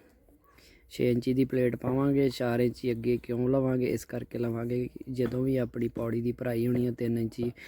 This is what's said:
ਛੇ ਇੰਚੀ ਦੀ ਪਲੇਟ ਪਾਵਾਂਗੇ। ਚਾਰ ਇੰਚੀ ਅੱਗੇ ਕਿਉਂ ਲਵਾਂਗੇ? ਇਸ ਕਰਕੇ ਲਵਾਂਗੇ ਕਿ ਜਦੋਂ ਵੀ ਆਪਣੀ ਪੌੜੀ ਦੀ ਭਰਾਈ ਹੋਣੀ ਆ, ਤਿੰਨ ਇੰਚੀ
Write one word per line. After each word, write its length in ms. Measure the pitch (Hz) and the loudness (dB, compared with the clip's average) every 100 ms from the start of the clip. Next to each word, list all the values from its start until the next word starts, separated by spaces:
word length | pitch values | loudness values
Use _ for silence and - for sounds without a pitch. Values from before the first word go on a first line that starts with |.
| - _ _ - _ - - - - | -14 _ _ -20 _ -20 -20 -20 -20
ਛੇ 200 | - 127 | 0 2
ਇੰਚੀ 240 | 120 123 | 2 2
ਦੀ 100 | 127 | 2
ਪਲੇਟ 320 | 127 131 123 123 | 2 4 2 2
ਪਾਵਾਂਗੇ। 520 | 127 131 139 139 139 | -2 2 2 4 2
ਚਾਰ 300 | 123 123 120 | 2 0 2
ਇੰਚੀ 320 | 123 117 127 | 2 2 -2
ਅੱਗੇ 240 | 117 120 120 | 0 0 0
ਕਿਉਂ 300 | - 120 123 | -2 -2 2
ਲਵਾਂਗੇ? 380 | 135 131 127 123 | 2 2 0 0
ਇਸ 180 | 113 | -2
ਕਰਕੇ 340 | - 120 120 117 | -4 -10 -8 -4
ਲਵਾਂਗੇ 480 | 120 113 117 123 123 | -2 -2 -2 -2 -4
ਕਿ 240 | - - | -8 -10
ਜਦੋਂ 300 | 127 120 127 | -2 -2 0
ਵੀ 140 | 131 131 | 0 0
ਆਪਣੀ 320 | 120 123 117 | -2 -2 -4
ਪੌੜੀ 320 | - 117 117 | -2 -4 -2
ਦੀ 120 | 120 | -2
ਭਰਾਈ 340 | 120 127 117 120 | -2 -2 0 0
ਹੋਣੀ 200 | 123 123 | 2 0
ਆ, 60 | |
ਤਿੰਨ 260 | 117 117 117 | 0 -2 0
ਇੰਚੀ 340 | 113 - 120 - | -2 -2 -6 -6